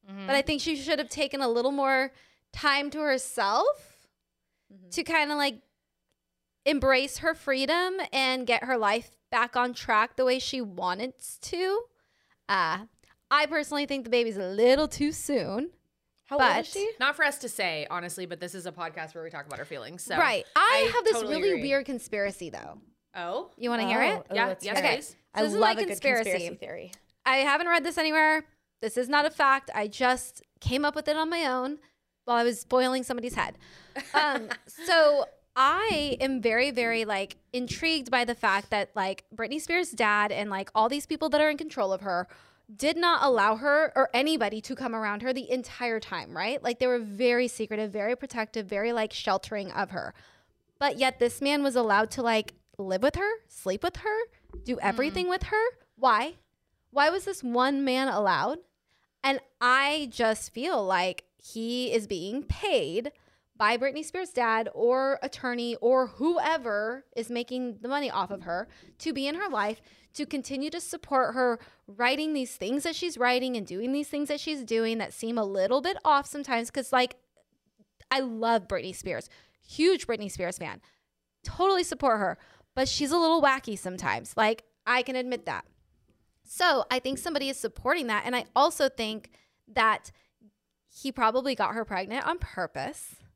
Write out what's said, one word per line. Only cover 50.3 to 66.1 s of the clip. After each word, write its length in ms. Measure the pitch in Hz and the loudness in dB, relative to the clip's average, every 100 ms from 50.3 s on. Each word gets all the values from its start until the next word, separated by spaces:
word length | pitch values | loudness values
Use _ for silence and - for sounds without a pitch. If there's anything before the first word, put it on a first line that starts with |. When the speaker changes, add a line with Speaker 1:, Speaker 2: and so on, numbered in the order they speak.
| _ _ _ _ _ | _ _ _ _ _
Speaker 2:
But 200 | 277 - | -2 2
yet 200 | 262 262 | 0 2
this 220 | 240 - | 0 2
man 220 | 277 294 | 0 2
was 140 | 277 247 | 2 2
allowed 340 | 226 202 220 | 4 4 4
to, 100 | - | 0
like, 320 | 233 220 214 - _ - | 2 2 0 -12 _ -10
live 240 | 196 190 | -4 2
with 120 | 262 339 | 2 2
her, 140 | 403 453 _ | -2 -2 _
sleep 340 | - - 196 | -10 -4 -2
with 140 | 349 359 | -2 -2
her, 200 | 427 427 466 _ _ - | -4 -2 -4 _ _ -16
do 120 | - 247 | -6 -2
Speaker 1:
Mm. 40 | |
Speaker 2:
everything 460 | 202 226 285 339 359 | 0 0 -2 0 -2
with 140 | 370 | -2
her. 200 | - 427 453 480 _ | 0 0 0 -2 _
Why? 400 | _ 254 214 277 - _ _ _ _ _ | _ 4 4 0 -8 _ _ _ _ _
Why 180 | 269 294 | 2 4
was 160 | 381 | 2
this 180 | 381 392 | -4 -6
one 420 | 254 240 262 277 | -2 2 2 2
man 240 | 269 254 262 | 0 0 0
allowed? 500 | 202 202 165 180 320 - _ _ _ _ _ | 2 2 2 0 -4 -10 _ _ _ _ _
And 160 | 269 277 - _ | -2 -2 -6 _
I 480 | 247 254 277 302 277 | 4 4 4 0 -4
just 420 | 220 226 220 - | 0 0 0 -4
feel 320 | - 294 311 | -6 -2 0
like 400 | 190 185 185 175 _ _ | 2 2 2 -2 _ _
he 540 | - 226 226 247 254 | -16 -8 -4 -4 0
is 140 | 226 208 | -2 -2
being 360 | 190 185 247 | -6 -6 -8
paid 680 | 294 - 403 285 143 185 247 _ _ _ _ _ | -8 -8 0 0 0 -4 -6 _ _ _ _ _
by 200 | 214 233 | 2 2
Britney 260 | 269 277 | 0 -4
Spears' 260 | 311 359 359 | -8 -8 -6
dad 380 | - 233 220 220 | -2 0 0 -2
or 440 | - 233 262 269 277 | 0 2 2 0 -2
attorney 540 | 269 - 254 240 240 233 | -4 -6 -6 -4 -6 -2
or 320 | 233 262 | 2 2
whoever 1000 | 254 | 2